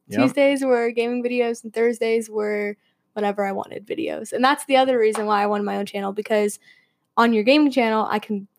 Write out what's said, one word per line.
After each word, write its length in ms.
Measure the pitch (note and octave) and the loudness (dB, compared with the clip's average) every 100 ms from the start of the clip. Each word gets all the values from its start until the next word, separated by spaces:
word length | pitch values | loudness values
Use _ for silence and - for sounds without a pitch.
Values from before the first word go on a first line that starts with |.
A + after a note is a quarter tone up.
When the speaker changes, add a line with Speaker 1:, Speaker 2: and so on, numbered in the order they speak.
| - | -8
Speaker 1:
Yep. 120 | G3+ | -2
Speaker 2:
Tuesdays 440 | C4 C4+ C#4 C#4 C4+ | 0 2 2 2 2
were 260 | A#3+ A#3 | 0 0
gaming 320 | A#3 A#3 B3 | -2 -2 -2
videos 400 | A#3+ B3 A#3 A#3 | -2 -2 -2 -4
and 100 | A3+ | -8
Thursdays 560 | A3+ A#3 A#3 A3+ A3+ A3 | -2 0 0 0 0 -2
were 460 | G#3+ G#3 G#3 G#3 G#3 _ _ _ | -4 -4 -2 -4 -8 _ _ _
whatever 320 | G#3+ G3+ G3+ G3 | -4 -4 -2 -4
I 60 | |
wanted 340 | G3 - - G3+ | -4 -8 -12 -8
videos. 460 | - - - A3 | -6 -6 -6 -6
And 100 | - | 0
that's 220 | B3+ C#4+ - | 0 0 2
the 120 | C4 | 4
other 200 | C4 B3 | 4 4
reason 260 | G#3+ G#3+ G#3 | 2 2 0
why 160 | G#3 | 0
I 60 | G#3 | 0
wanted 160 | G#3 | 0
my 140 | G3+ G3+ | -2 -4
own 80 | G3+ | -6
channel, 260 | G3+ G3 | -6 -6
because 460 | G3+ G#3 G#3+ G#3 - _ _ _ _ _ - | -6 -2 0 0 -2 _ _ _ _ _ 2
on 160 | A#3 | 2
your 100 | A3 | 4
gaming 280 | G#3 D4 D4 | 4 4 4
channel, 360 | B3+ A3+ A3 - | 2 2 0 0
I 100 | G#3+ | -2
can 280 | - G3+ G3 | -4 -8 -8